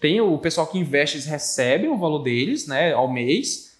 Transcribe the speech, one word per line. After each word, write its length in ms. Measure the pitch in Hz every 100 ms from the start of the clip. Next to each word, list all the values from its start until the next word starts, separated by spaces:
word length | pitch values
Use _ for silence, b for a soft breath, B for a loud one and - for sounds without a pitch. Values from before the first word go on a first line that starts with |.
tem 200 | 151 208
o 160 | 208 147
pessoal 280 | 165 170 156
que 120 | 185
investe, 380 | 151 143 147 151
eles 100 | 143
recebem 640 | 147 - - 123 156 311
o 60 | 240
valor 220 | 165 151
deles, 460 | 127 120 151 294 147
né, 260 | 135 165
ao 160 | 123 131
mês, 640 | 123 120 196 277 - -